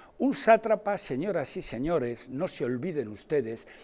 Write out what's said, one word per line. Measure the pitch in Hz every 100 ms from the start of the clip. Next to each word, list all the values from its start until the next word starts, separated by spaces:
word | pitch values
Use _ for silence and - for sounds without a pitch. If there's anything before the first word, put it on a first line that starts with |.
| - -
Un | 262
sátrapa, | - 220 220 220 208 202 196
señoras | - 131 202 170 135 190
y |
señores, | - 117 151 165 120 117 -
no | 127 180
se | - 127
olviden | 123 175 147 107
ustedes, | 104 - 151 113 113 - -